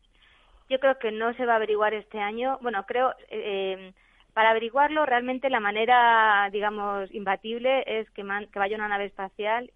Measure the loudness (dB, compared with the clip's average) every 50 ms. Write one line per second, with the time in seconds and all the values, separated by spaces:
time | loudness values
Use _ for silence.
0 | _ _ _ _ _ _ _ _ _ _ _ _ _ -4 -2 2 2 2 0 0
1 | -2 -6 -4 -2 -4 -4 -2 -2 0 2 2 2 2 0 0 2 2 0 0 -2
2 | -8 _ -8 -6 -6 -6 -4 -4 -2 -2 -4 -4 -4 -4 -4 -6 -4 -2 0 0
3 | 0 0 0 -4 -14 -12 -10 -8 -6 -6 -4 -4 -4 -4 -6 -8 -12 -18 -20 _
4 | _ _ _ _ _ _ 0 2 4 4 4 2 0 -2 2 2 2 2 2 0
5 | 0 2 2 0 0 -2 -4 -2 -2 -2 0 0 0 0 -2 0 2 4 6 6
6 | 6 6 6 6 6 6 4 4 2 0 -2 -2 -4 -4 -4 -4 -4 -4 -4 -4
7 | -6 -8 -8 -6 -4 -4 -4 -4 -4 -8 -6 -2 0 0 0 0 0 -2 -4 -6
8 | -6 -8 -12 -12 -8 -6 -6 -6 -8 -6 -4 -2 -2 -2 -2 -4 -4 -4 -2 -4
9 | -4 -6 -8 -10 -12 -10 _ -6 -4 -2 -2 -2 -4 -8 _